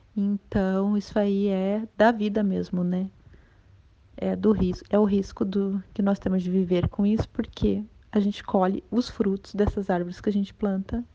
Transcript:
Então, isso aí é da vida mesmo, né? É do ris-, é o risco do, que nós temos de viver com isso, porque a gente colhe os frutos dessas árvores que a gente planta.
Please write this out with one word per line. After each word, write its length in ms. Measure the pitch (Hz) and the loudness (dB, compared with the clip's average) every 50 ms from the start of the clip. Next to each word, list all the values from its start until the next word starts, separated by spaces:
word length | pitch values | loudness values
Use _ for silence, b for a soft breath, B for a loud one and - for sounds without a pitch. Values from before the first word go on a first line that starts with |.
| b _ _ 214 | b _ _ -2
Então, 800 | 196 202 202 196 - - - 208 190 190 190 190 196 202 208 208 | 0 0 0 -2 -4 -2 0 0 2 2 2 0 2 2 0 0
isso 200 | 196 - - 220 | -2 -2 0 0
aí 300 | 208 202 196 196 202 202 | 2 2 2 2 2 2
é 400 | 190 185 190 196 202 214 220 - _ | 0 0 0 0 -2 -2 -4 -8 _
da 160 | - 208 226 | 4 4 4
vida 320 | 240 214 208 214 202 220 208 | 4 2 -2 0 0 0 0
mesmo, 400 | 196 185 180 175 - - 180 180 | 2 0 0 -2 -2 -2 -2 0
né? 260 | 175 180 185 190 190 - - b b b b b b b b b b b b b _ _ _ _ _ - - | 0 0 -2 -4 -6 -10 -16 b b b b b b b b b b b b b _ _ _ _ _ -12 -6
É 180 | 190 190 190 | -4 -4 -2
do 160 | 185 185 214 | 2 2 2
ris-, 320 | 214 180 185 180 180 - - - | 4 4 2 0 -2 -4 -6 0
é 80 | - 208 | 2 2
o 80 | 214 | 4
risco 400 | 202 202 196 190 - - - 220 | 4 2 0 0 -2 -4 -4 -4
do, 360 | 196 190 202 196 196 196 196 190 - - | -2 0 -2 -2 -2 -2 -4 -6 -8 -4
que 80 | - | -2
nós 160 | 202 196 202 202 | 0 0 0 0
temos 240 | - 202 185 185 | 0 -2 0 0
de 80 | 175 180 | 0 0
viver 400 | 180 190 185 175 185 175 180 - | 0 0 2 2 0 0 0 0
com 160 | - - 202 | 0 0 0
isso, 240 | 202 214 226 - - | 2 2 0 -2 -4
porque 540 | - - 226 - - - - 208 196 196 214 - - - - - | -4 -8 -8 -8 -4 0 0 0 0 0 -4 -8 -14 -20 -20 -2
a 80 | - 214 | 0 0
gente 240 | 202 202 208 - - | 0 0 -2 -4 -8
colhe 400 | - - 196 185 185 196 - - - | -2 0 2 2 2 0 -2 -6 -2
os 180 | - 233 247 - | -2 -2 -2 -2
frutos 460 | - - 214 196 196 196 - - - | -4 -2 0 0 0 -2 -6 -10 -2
dessas 360 | 196 208 202 - 214 196 - | 0 0 0 0 -2 -2 0
árvores 280 | 185 175 175 175 180 - | 0 0 0 -4 -8 -4
que 100 | - 214 | -4 -2
a 40 | 202 | 0
gente 200 | 202 196 - - | 0 -2 -2 -6
planta. 500 | _ - 202 190 190 190 - - 233 240 - - | _ -4 -2 -2 -2 -4 -4 -6 -8 -8 -10 -12